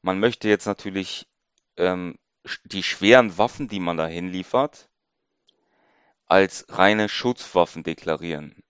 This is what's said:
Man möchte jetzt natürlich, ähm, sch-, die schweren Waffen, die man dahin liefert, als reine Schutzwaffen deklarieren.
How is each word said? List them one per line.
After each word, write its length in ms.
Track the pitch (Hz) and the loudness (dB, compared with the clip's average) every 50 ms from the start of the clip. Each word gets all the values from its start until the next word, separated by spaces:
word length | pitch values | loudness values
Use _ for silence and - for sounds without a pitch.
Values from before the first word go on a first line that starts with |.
Man 180 | - 92 92 95 | -2 -2 0 2
möchte 280 | 104 123 120 _ - | 0 0 0 _ 0
jetzt 180 | 107 104 101 - | 0 0 0 0
natürlich, 600 | 107 98 - - 101 92 98 92 - - - - _ _ _ _ _ _ _ _ _ _ | -6 -6 -6 -8 -8 -6 -6 -6 -6 -12 -14 -14 _ _ _ _ _ _ _ _ _ _
ähm, 420 | - 90 92 92 90 90 87 85 _ _ _ _ _ _ | 0 0 0 0 -2 -6 -10 -12 _ _ _ _ _ _
sch-, 160 | - - - _ | -14 -14 -14 _
die 200 | - - 98 90 | -10 -8 -6 -6
schweren 540 | - - - 95 104 123 131 120 107 85 | -6 -6 0 6 8 8 8 6 4 0
Waffen, 300 | 87 110 120 - - 147 | 0 -2 -2 0 -8 -10
die 140 | 107 104 95 | -8 -8 -6
man 160 | 90 85 85 | -4 -4 -2
dahin 320 | 80 80 82 82 87 87 92 | -2 -4 -4 -6 -8 -8 -8
liefert, 600 | 92 92 92 - - 123 139 151 _ - _ _ _ _ _ _ _ _ _ _ _ _ _ _ _ _ _ _ _ _ _ _ _ _ _ _ _ _ _ | -8 -8 -8 -2 -2 -2 -2 -2 _ -18 _ _ _ _ _ _ _ _ _ _ _ _ _ _ _ _ _ _ _ _ _ _ _ _ _ _ _ _ _
als 400 | _ 82 95 98 92 - - - _ | _ 4 4 4 4 -2 -14 -16 _
reine 400 | - - 92 101 107 107 107 104 | 0 2 4 4 4 2 0 -2
Schutzwaffen 760 | - - - 120 123 - - - - 92 85 - - 85 80 | -4 -4 -4 -4 -4 -4 -10 -2 2 2 2 2 -2 -10 -8
deklarieren. 800 | 82 80 - - 87 78 73 82 85 80 73 76 71 _ - _ | -8 -10 -6 -4 -6 -6 -4 -6 -8 -10 -10 -12 -16 _ -20 _